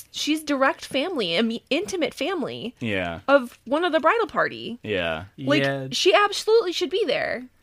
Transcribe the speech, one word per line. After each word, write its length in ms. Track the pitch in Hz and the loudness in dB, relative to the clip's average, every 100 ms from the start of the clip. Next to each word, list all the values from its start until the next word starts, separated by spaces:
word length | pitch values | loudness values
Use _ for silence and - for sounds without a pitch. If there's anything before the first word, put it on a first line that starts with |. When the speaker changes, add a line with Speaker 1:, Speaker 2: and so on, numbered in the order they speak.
| - | -12
Speaker 1:
she's 320 | - 285 302 | -4 -2 -2
direct 420 | 285 277 269 - - | 0 2 2 0 -4
family, 500 | 269 320 311 180 165 | -2 0 -2 0 2
im-, 240 | 226 226 - | 0 -2 -2
intimate 440 | 302 359 370 302 | -2 0 -2 -2
family 600 | - 285 381 175 120 214 - | -2 -4 -2 -4 -6 -10 -6
Speaker 2:
Yeah. 400 | 117 98 87 82 - | -2 0 -2 -4 2
Speaker 1:
of 320 | 277 240 - - | 2 2 -10 -4
one 180 | 294 349 | 0 2
of 60 | |
the 80 | 311 | 2
bridal 280 | 311 453 392 | 4 2 0
party. 520 | 185 151 117 120 240 | 0 0 -2 -10 -8
Speaker 2:
Yeah. 420 | 110 95 85 80 98 - | -4 0 0 -2 -6 -6
Speaker 1:
Like, 260 | 131 285 | 0 2
Speaker 3:
Yeah. 240 | 139 139 135 | 2 -2 -4
Speaker 1:
she 220 | - 359 | 0 4
absolutely 580 | 392 415 - - 453 370 | 4 4 0 2 4 2
should 160 | 320 311 | -2 -2
be 140 | 381 349 | 0 0
there. 400 | 151 - 226 254 _ | -2 -2 -6 -10 _